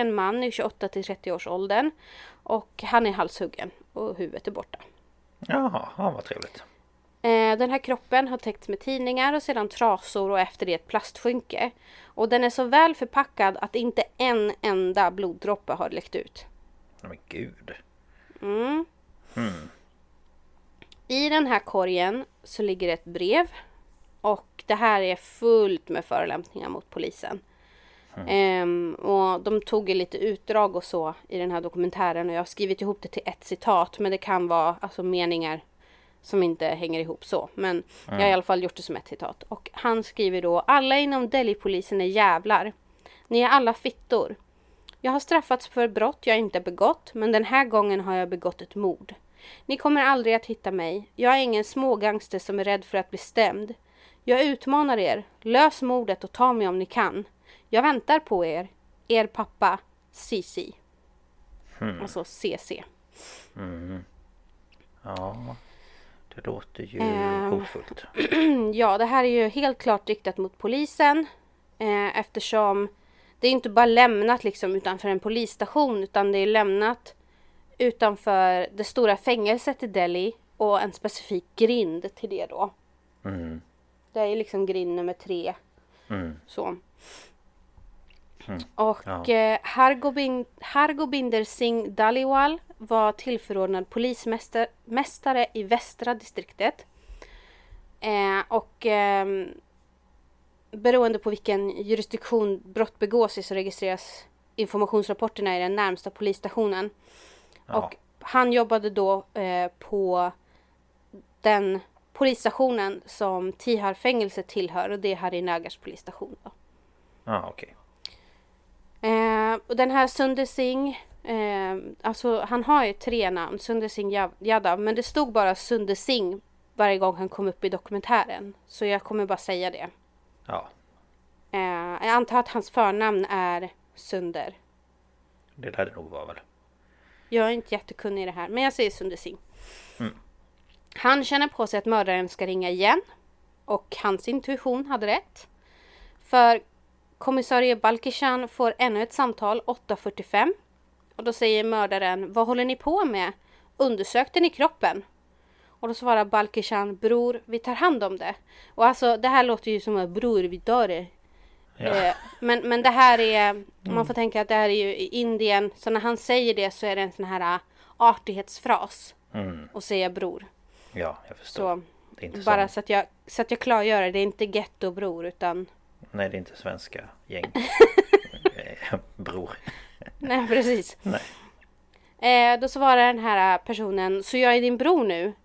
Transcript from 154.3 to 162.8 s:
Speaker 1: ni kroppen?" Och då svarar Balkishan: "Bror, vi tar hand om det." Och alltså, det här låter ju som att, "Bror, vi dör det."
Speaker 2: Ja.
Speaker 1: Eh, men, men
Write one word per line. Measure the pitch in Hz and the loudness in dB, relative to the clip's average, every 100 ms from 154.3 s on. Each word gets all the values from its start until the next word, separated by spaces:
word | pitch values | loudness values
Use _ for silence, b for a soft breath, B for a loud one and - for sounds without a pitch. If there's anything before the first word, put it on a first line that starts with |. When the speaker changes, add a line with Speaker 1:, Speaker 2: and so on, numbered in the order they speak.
| 349 | 2
Speaker 1:
ni | 339 | 2
kroppen?" | - 311 - 185 175 - _ _ b b b b | 4 0 2 -2 -2 -10 _ _ b b b b
Och | b 226 | b -8
då | |
svarar | 226 247 226 | -4 2 2
Balkishan: | 208 214 214 - 196 208 202 190 | 4 0 0 -4 -2 -2 -4 -2
"Bror, | 220 240 240 240 | 0 2 2 -4
vi | - 233 | -8 -8
tar | 233 | -6
hand | 247 359 262 | 0 2 2
om | 196 190 | -2 -4
det." | 165 - b b b | -8 -10 b b b
Och | - 226 | 4 4
alltså, | 233 240 226 | 6 2 2
det | 254 | 4
här | 262 | 6
låter | 247 220 226 | 4 2 -2
ju | 208 | -2
som | 214 202 | 0 -2
att, | 180 | -2
"Bror, | 180 240 214 | -2 0 2
vi | 180 180 | 0 -2
dör | - 247 214 | 2 2 2
det." | 170 180 _ b b b b _ - | -2 -8 _ b b b b _ -6
Speaker 2:
Ja. | - 202 | -2 2
Speaker 1:
Eh, | 180 - - - | 2 0 -8 -6
men, | 240 240 240 | 0 0 0
men | 233 | 2